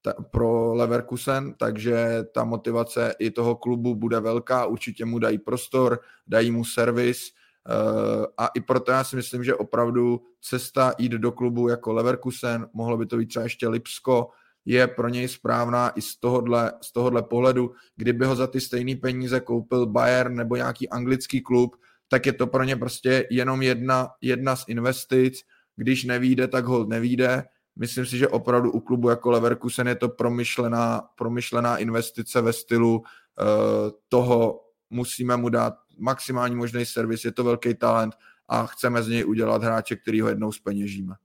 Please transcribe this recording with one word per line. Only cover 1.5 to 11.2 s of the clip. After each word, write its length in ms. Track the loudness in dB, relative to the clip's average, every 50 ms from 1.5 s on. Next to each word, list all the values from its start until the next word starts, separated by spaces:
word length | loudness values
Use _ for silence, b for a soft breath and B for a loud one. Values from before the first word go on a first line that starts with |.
| -6
takže 640 | _ -4 -2 -2 -2 0 0 2 2 2 0 0 -2 -4 -2 _
ta 100 | -2 -2
motivace 720 | 0 -2 -4 -2 -2 0 0 -2 -2 -2 -2 -2 -2 -2 -2
i 120 | -4 -2
toho 240 | 0 0 0 0 0
klubu 400 | 0 -2 -2 -2 0 0 -2 -2
bude 240 | 0 -2 0 0 0
velká, 460 | 0 0 -2 -2 0 0 0 0 0
určitě 400 | -2 -4 -4 -6 -10 -10 -8 -6
mu 140 | -4 -2 0
dají 180 | 0 0 0
prostor, 640 | -2 -2 -4 -4 -4 -4 -2 2 2 4 4 2 0 B B B B B
dají 240 | 0 2 2 4 4
mu 140 | 0 -2 -4
servis, 640 | -4 0 0 0 2 2 2 2 0 0 -2 -8 -16 b b b b b b b
eh, 580 | -4 -2 0 0 0 0 0 0 0 0 -2 -2 -4 _
a 100 | -4 -4
i 140 | -2 -2 -4
proto 300 | -2 0 0 0 2 2
já 120 | 0 0 0
si 120 | -2 -6
myslím, 280 | -8 -8 -6 -8 -4 -2
že 120 | -2 0
opravdu 680 | -2 -2 -2 0 0 0 2 2 2 2 2 0 -2 -4 _ _ _
cesta 520 | -8 -6 -6 -6 -6 -4 0 2 2 2 2
jít 140 | 0 -2 -2
do 200 | -2 -2